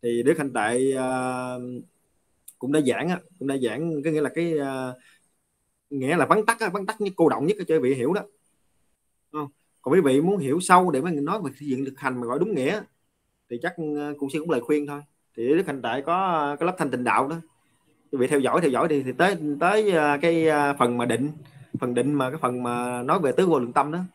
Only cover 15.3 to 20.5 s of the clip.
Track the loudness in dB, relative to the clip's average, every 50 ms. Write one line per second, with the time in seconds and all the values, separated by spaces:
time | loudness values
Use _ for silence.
15.3 | _ -6 0 2 2 2 2 -2 -6 -6 -4 -4 -4 -4 -2 -2 -2 0 0 0
16.3 | 0 0 -2 -2 -4 -2 -4 -4 -2 -2 -4 -4 -2 -2 0 2 2 2 2 0
17.3 | -4 -8 -10 _ _ _ _ _ _ _ _ _ _ _ _ _ -2 -2 0 2
18.3 | 2 2 2 2 2 2 2 2 2 2 0 2 0 0 -2 -4 0 2 2 2
19.3 | 2 0 -2 -4 -2 0 2 2 4 4 2 4 4 4 4 4 2 2 2 2
20.3 | 2 4 4 4